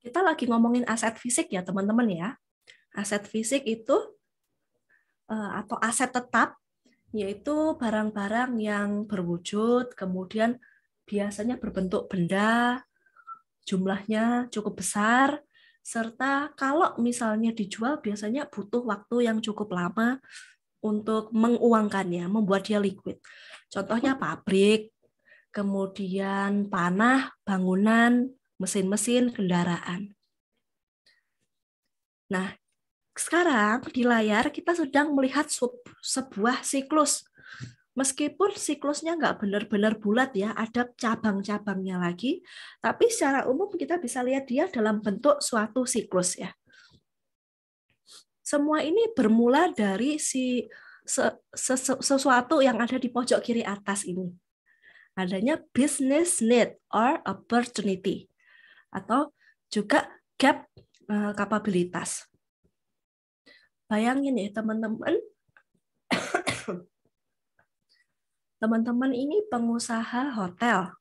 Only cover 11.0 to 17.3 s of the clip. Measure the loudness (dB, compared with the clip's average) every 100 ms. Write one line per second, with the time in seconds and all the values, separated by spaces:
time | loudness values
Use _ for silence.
11 | -6 -4 -4 -4 -4 -4 -4 -4 -2 -2
12 | -2 -2 0 2 2 2 0 -2 -8 _
13 | _ _ -20 -20 _ _ -4 -2 0 -2
14 | -2 0 0 0 -2 -6 -6 -6 -6 0
15 | 2 4 4 2 _ _ _ _ -10 -6
16 | -8 -4 -2 -2 -4 -4 0 2 2 2
17 | -2 0 -2